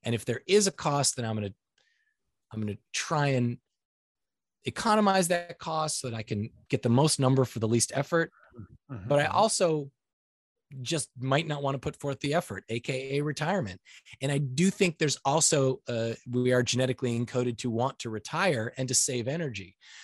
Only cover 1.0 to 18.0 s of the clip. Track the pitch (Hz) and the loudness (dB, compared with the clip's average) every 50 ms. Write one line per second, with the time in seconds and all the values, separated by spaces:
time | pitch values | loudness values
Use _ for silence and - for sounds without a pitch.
1 | 139 - - - 120 113 110 107 104 101 98 _ _ _ _ _ _ _ _ _ | 2 0 0 -2 -4 -4 -2 -2 -4 -4 -6 _ _ _ _ _ _ _ _ _
2 | _ _ _ _ _ _ _ _ _ _ - 110 110 104 101 - _ _ - - | _ _ _ _ _ _ _ _ _ _ -8 -6 -6 -6 -6 -8 _ _ -8 -8
3 | - - 170 151 147 143 135 127 123 120 120 - _ _ _ _ _ _ _ _ | -4 -2 0 2 2 2 2 2 2 0 -2 -6 _ _ _ _ _ _ _ _
4 | _ _ _ _ _ _ _ _ _ _ _ _ _ 233 214 - - 226 214 214 | _ _ _ _ _ _ _ _ _ _ _ _ _ -6 -6 -2 0 2 4 4
5 | 214 202 196 190 185 165 180 175 175 175 165 _ - 175 160 156 156 156 - - | 4 4 4 4 4 2 0 -2 -2 -6 -14 _ -8 -6 -4 -2 -2 -2 -4 -4
6 | - 127 113 113 107 - 110 104 104 113 - - - _ - 117 - 120 117 127 | -6 -6 -6 -6 -6 -4 -4 -4 -4 -6 -8 -16 -8 _ -4 0 2 4 4 6
7 | 147 156 - - 139 127 135 131 131 120 - 117 107 110 117 117 113 - - 139 | 6 4 4 2 2 2 4 4 2 0 0 -4 0 2 2 2 2 0 -2 -4
8 | 143 - - 165 165 - _ _ _ _ - 120 98 - - - _ _ 139 104 | -4 0 0 0 0 -2 _ _ _ _ -20 -20 -20 -20 -20 -20 _ _ -14 -12
9 | 90 113 143 143 147 156 - 180 208 226 - - 190 170 160 151 143 139 _ _ | -4 0 0 2 2 2 2 4 4 4 4 2 2 2 2 0 -2 -6 _ _
10 | _ _ _ _ _ _ _ _ _ _ _ _ _ _ 139 135 127 120 160 156 | _ _ _ _ _ _ _ _ _ _ _ _ _ _ -14 -12 -6 -4 -4 -4
11 | - - _ 123 123 131 135 143 160 156 151 143 143 139 135 135 - 151 143 - | -4 -6 _ -8 -2 2 2 2 2 0 -4 -2 -2 -2 -2 -2 -4 -6 -8 -4
12 | - 143 139 - - 143 143 170 175 - 104 95 - _ 113 120 - - 135 131 | -6 -6 -6 -4 -2 0 0 0 0 -2 -8 -10 -8 _ -6 -6 -4 -4 -6 -4
13 | 131 135 135 143 147 151 147 - 147 156 190 196 135 98 90 95 _ - - - | -4 -2 -2 -2 -2 -2 -2 -2 -2 0 0 -2 -2 -4 -8 -12 _ -20 -20 -20
14 | _ - - - 131 139 143 143 147 131 127 131 175 196 185 - 202 180 160 _ | _ -20 -12 -6 -2 -2 0 0 -2 -2 0 2 2 2 4 4 0 0 2 _
15 | 165 147 131 - _ 127 139 165 - - - 147 135 131 131 - _ - 123 113 | 0 0 0 0 _ 2 2 4 4 4 4 4 4 2 2 -2 _ -6 -4 -2
16 | 113 117 113 - _ - 120 123 123 127 123 123 123 113 - 123 127 131 127 - | -2 -2 -4 -6 _ -4 -2 2 4 4 4 4 4 2 2 0 0 0 0 -2
17 | - 123 117 117 120 113 - 127 123 123 117 110 - 123 113 113 120 135 131 _ | -2 -2 0 0 -2 -2 -2 -2 -2 -2 -2 -4 -4 -2 0 0 0 -2 -2 _